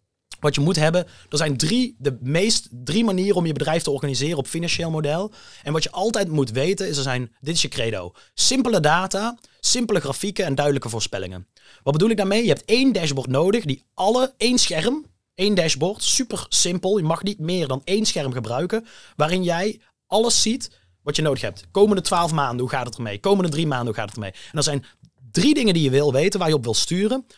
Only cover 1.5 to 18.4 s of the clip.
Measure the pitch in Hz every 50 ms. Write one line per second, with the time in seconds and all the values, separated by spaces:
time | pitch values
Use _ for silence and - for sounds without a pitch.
1.5 | 139 117 156 156 220 254 254 233 - - 131 143 131 110 127 131 151 170 202 226
2.5 | - - - - 120 123 123 - 156 226 233 220 190 180 190 202 202 196 170 160
3.5 | 147 - - 160 160 170 - 151 139 135 - 139 131 127 139 160 175 139 131 -
4.5 | - 165 170 170 - - 165 165 160 156 147 147 151 170 202 214 - - - -
5.5 | - - - - 156 160 156 - - 180 196 233 220 220 196 170 156 147 135 113
6.5 | 107 131 139 180 202 - 190 - 156 143 135 135 123 127 123 113 _ _ - 147
7.5 | 170 165 - - - - 113 117 104 95 87 87 - - - _ - - - -
8.5 | 262 262 226 247 220 175 151 151 160 180 190 185 - 196 214 233 240 - _ _
9.5 | _ _ - - - 254 240 220 208 165 - 139 135 - - 202 196 - 190 156
10.5 | 139 143 143 147 139 135 - 117 113 110 - - - 98 95 92 92 90 90 _
11.5 | _ _ _ - - - - 139 143 156 196 226 226 190 190 190 196 226 240 196
12.5 | 143 - - - 220 254 269 269 226 180 170 147 139 135 123 127 127 139 165 190
13.5 | 214 240 214 147 135 - _ _ - - 185 208 233 247 262 262 - - 208 247
14.5 | 247 240 - - 170 160 165 226 277 311 302 - _ _ _ _ _ - 190 208
15.5 | 208 185 165 160 - 127 156 185 214 - - - - - 254 - 214 175 - -
16.5 | - - - 175 180 175 - 185 214 208 156 156 165 - - 202 208 - 156 165
17.5 | 185 185 156 131 139 135 - - 190 220 220 - - 170 143 131 120 127